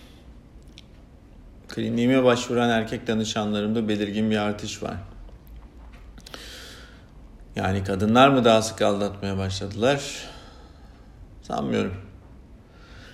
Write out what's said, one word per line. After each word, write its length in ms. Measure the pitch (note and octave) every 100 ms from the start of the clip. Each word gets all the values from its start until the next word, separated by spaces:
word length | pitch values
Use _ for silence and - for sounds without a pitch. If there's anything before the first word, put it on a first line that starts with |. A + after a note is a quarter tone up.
| - - - - - - - - - - - - - - - - -
kliniğime 560 | - A2+ A#2 A#2+ C3
başvuran 460 | B2+ A#2+ - A#2+ A#2+
erkek 380 | A2+ A2 B2 -
danışanlarımda 800 | A2 G#2+ A2+ G#2+ G#2 G#2 A2+ G#2+
belirgin 440 | G#2+ G#2 G#2 A2
bir 60 | G#2+
artış 460 | G#2 G#2 G#2+ -
var. 140 | - F#2+ - - - - - - - - - - - - - - - - - - - - - - - - - -
Yani 280 | F#2+ G2
kadınlar 460 | F#2+ F#2+ G#2+ A#2 C3+
mı 160 | C3+ A#2
daha 160 | A2
sık 200 | G#2+ -
aldatmaya 560 | G#2 G2+ G2+ F#2+ G2 F#2+
başladılar? 640 | F#2+ F#2+ G2 F#2 A#2+ C#3 - - - - - - - - - - - - - -
Sanmıyorum. 520 | - - C3+ - G2+ F#2+ - - - - - - - - - - -